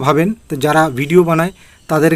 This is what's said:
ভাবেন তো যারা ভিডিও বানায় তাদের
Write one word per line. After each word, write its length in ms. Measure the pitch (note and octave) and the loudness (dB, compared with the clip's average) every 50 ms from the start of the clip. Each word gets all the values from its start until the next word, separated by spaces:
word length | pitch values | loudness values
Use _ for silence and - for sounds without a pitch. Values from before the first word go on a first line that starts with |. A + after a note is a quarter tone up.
| C3 | 0
ভাবেন 220 | C#3+ D3+ D#3 E3 G#3 A3 - - - | 0 0 0 0 -2 -4 -8 -10 -12
তো 60 | D#3 C3+ C#3 | -8 -4 -2
যারা 180 | D3+ D3+ D#3+ D#3+ D#3 B2 B2 | 0 2 2 2 0 -2 -4
ভিডিও 220 | D3 C#3+ E3+ F3+ F3 E3+ | -4 0 2 2 2 2
বানায় 240 | D#3+ D#3+ E3+ F#3+ F#3 - - - _ _ _ - | 2 0 -2 -4 -6 -12 -20 -20 _ _ _ -4
তাদের 240 | D#3+ D#3 D3+ D#3+ E3 | -2 0 2 2 2